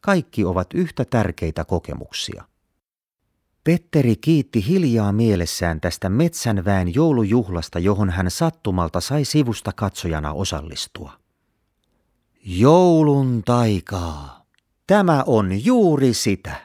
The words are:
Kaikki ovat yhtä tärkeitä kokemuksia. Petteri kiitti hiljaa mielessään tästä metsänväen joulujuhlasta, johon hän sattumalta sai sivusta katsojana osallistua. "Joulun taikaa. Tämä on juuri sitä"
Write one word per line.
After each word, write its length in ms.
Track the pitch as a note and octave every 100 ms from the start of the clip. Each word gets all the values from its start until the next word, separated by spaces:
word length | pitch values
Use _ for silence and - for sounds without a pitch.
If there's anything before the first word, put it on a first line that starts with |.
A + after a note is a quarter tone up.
Kaikki 440 | - F#3+ - - F2+
ovat 280 | F#2 F2+
yhtä 320 | - F3 - B2
tärkeitä 600 | A#2+ F#2 - E2 D#2 D#2
kokemuksia. 760 | F2 - C#2+ - - - - - _ _ _ _ _ _ _ _ _ _ _
Petteri 520 | - E3+ _ D#3 B2 G#2+
kiitti 520 | - E3 C3 A2+ G2
hiljaa 440 | F#3+ D#3+ A2+ G2+
mielessään 720 | G2+ A#2 G2 E2 - F2 D#2+
tästä 280 | F2 - F#2+
metsänväen 880 | G#2 E3+ - A#2+ G#2 F2+ G2 F2+ F#2+
joulujuhlasta, 840 | E3 C3 G#2 A#2 G2 F2+ D#2+ F2
johon 300 | F2+ G2+ G2+
hän 220 | E2+ F2+
sattumalta 680 | - E3 - - F#2 E2 F2
sai 240 | - D3 C#3
sivusta 460 | D3+ B2+ G#2+ -
katsojana 600 | - G2+ - F2+ D#2+ D2+
osallistua. 760 | D2 F#2+ D#2 D#2 E2 - - - - _ _ _ _ _ _ _ _ _ _ _ _ G#2+
"Joulun 960 | F2+ B2 E3+ F3+ D#3+ D3+ C#3 C3 A#2+ G#2
taikaa. 1000 | A#2+ A#2 G2 - F#2+ E2+ D2 C#2 - _ _ _ _ -
Tämä 360 | G3+ F#3 D3 C3
on 380 | A#2 F#2+ F#2+ D3+
juuri 480 | B3 G3 D3 C3
sitä" 420 | A2 - F#2+ - C#2+